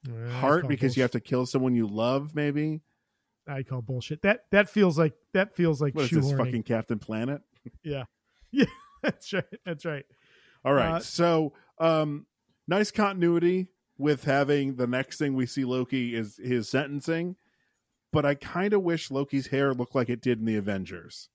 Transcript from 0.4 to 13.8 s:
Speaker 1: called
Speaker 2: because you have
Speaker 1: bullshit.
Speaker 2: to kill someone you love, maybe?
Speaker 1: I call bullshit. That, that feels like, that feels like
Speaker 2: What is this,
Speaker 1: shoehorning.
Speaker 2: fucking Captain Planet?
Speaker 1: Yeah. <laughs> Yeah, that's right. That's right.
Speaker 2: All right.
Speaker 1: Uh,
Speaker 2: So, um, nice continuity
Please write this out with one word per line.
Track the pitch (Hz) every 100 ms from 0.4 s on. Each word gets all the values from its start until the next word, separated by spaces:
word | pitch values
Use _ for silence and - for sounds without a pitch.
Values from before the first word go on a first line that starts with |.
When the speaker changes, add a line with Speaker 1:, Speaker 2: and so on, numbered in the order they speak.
| 135 156
Speaker 1:
called | 143
Speaker 2:
because | 143 139 120
you |
have | 123
Speaker 1:
bullshit. | 120
Speaker 2:
to | -
kill | 127 123
someone | 135 127
you | 120 110
love, | 104 117 135 147
maybe? | 151 147 143 156 156 _ _ _ _ _ _ -
Speaker 1:
I | 139
call | 131 127
bullshit. | 113 127 - 151
That, | 196 226 _
that | 196 202
feels | 214 185 151
like, | 160 - _
that | 185 196
feels | - 170 147
like | 147
Speaker 2:
What | 156
is | 131
this, | 160 135
Speaker 1:
shoehorning. | 139
Speaker 2:
fucking | 123 120
Captain | 107 113 113 110
Planet? | - 110 120 143 _ _ - -
Speaker 1:
Yeah. | 160 139 123
<laughs> | _ _ _ _
Yeah, | 277 240 - - _
that's | 208 - -
right. | 190 170 226
That's | - 156 170
right. | 147 - _ _ _ _ _ 127
Speaker 2:
All |
right. | 139 165 165
Speaker 1:
Uh, |
Speaker 2:
So, | 165 - 170 160 151 - _ _
um, | 165 160 151 147 - _ _ _ -
nice | 185 208
continuity | - 202 190 170 170 170 185 185 _